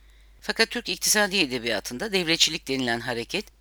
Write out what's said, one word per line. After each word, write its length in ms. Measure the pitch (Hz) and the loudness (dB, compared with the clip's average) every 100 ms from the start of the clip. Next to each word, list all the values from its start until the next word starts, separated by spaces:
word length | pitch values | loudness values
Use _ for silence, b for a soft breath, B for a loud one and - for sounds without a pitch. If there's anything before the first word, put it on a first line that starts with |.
| b b b b | b b b b
Fakat 280 | - 208 226 | -2 0 2
Türk 200 | 240 190 | 0 -6
iktisadi 480 | 175 - 214 208 196 | -2 2 4 4 2
edebiyatında 720 | 143 123 113 104 - 123 214 | 2 0 0 -2 -4 -6 -2
devletçilik 560 | 190 165 165 - 160 - | 0 2 2 2 0 -4
denilen 320 | 135 123 117 | -2 0 -2
hareket 460 | 123 117 113 175 - _ | -2 -4 -4 -6 -6 _